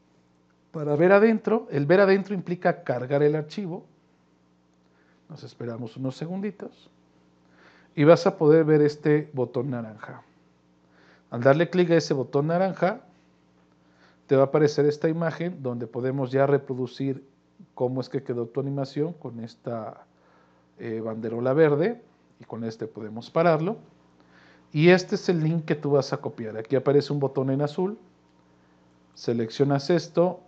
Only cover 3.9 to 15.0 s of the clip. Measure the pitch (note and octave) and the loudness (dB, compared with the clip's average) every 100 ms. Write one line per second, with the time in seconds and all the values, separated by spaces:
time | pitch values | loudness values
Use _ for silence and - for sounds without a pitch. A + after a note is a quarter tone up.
3.9 | _ _ _ _ _ _ _ _ _ _ | _ _ _ _ _ _ _ _ _ _
4.9 | _ _ _ _ D3 B2 - A#2+ A#2 A#2 | _ _ _ _ -20 -20 -14 -12 -10 -12
5.9 | C3 C3 C3 D#3 F#3 G#3 - G3+ - _ | -8 -8 -8 -10 -8 -8 -10 -16 -18 _
6.9 | _ _ _ _ _ _ _ - _ _ | _ _ _ _ _ _ _ -20 _ _
7.9 | - D3 E3+ F#3+ F#3+ D3+ D#3+ D#3 D#3 D3 | 2 6 6 4 2 4 6 6 4 4
8.9 | D3+ D#3 D3+ D3+ C3+ A#2+ C3 C3+ B2 A2 | 0 0 0 0 -6 -4 -4 -6 -8 -10
9.9 | G#2+ - - - _ _ _ _ _ _ | -14 -18 -18 -20 _ _ _ _ _ _
10.9 | _ _ _ _ B2 C3 D3 E3+ F3+ E3+ | _ _ _ _ 0 4 4 2 2 4
11.9 | E3 D#3+ C#3+ B2 C#3+ D3+ E3+ F#3+ D#3 F3 | 2 2 -2 -2 -2 0 0 -2 0 -2
12.9 | A#3 - _ _ _ _ _ _ _ _ | -2 -12 _ _ _ _ _ _ _ _
13.9 | _ _ _ _ C3+ C3+ D3+ D3 D3 D3 | _ _ _ _ 2 4 4 2 2 0
14.9 | D3 | 0